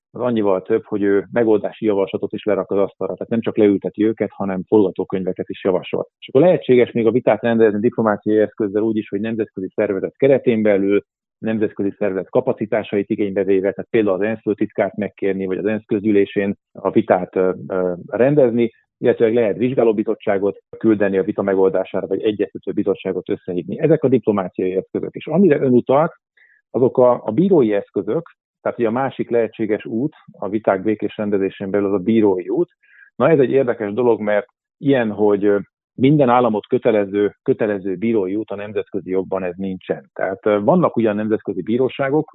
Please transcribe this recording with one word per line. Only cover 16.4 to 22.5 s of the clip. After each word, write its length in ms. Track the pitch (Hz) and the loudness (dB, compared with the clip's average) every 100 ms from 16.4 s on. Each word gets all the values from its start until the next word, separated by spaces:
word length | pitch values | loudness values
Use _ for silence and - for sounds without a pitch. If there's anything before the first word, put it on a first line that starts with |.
| 98 98 _ | -4 -4 _
a 200 | - 95 | -6 -2
vitát, 440 | 104 - 98 90 - | 0 2 2 0 0
ö, 160 | 92 92 71 | 0 0 -4
ö, 260 | 95 92 87 - | -2 -2 -4 -6
rendezni, 640 | 104 127 147 127 117 117 _ _ - | 0 2 4 4 2 -2 _ _ -4
illetve 320 | 123 113 113 | 0 2 2
lehet 280 | 117 110 92 | 2 0 0
vizsgálóbizottságot 1000 | 123 131 113 107 107 107 - 101 98 - _ - | -2 2 2 2 -2 -4 -2 -2 -2 -4 _ -2
küldeni 400 | 113 107 101 98 | 2 2 2 0
a 60 | |
vita 180 | 92 104 | -2 -2
megoldására, 680 | 101 95 95 90 92 98 90 | 0 2 2 2 -4 -6 -4
vagy 140 | 95 | -2
egyeztető 500 | 110 104 101 | -2 -2 -4